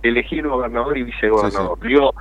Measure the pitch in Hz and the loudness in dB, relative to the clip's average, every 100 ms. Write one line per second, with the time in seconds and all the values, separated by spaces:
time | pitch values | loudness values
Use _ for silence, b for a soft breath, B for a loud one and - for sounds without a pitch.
0 | 117 120 117 160 151 127 120 117 127 143 | 0 0 -2 -6 -4 -2 -2 -4 -2 -4
1 | 120 - 107 110 104 98 95 87 113 139 | -4 -2 2 2 2 0 -4 -4 2 4
2 | 135 - | 4 0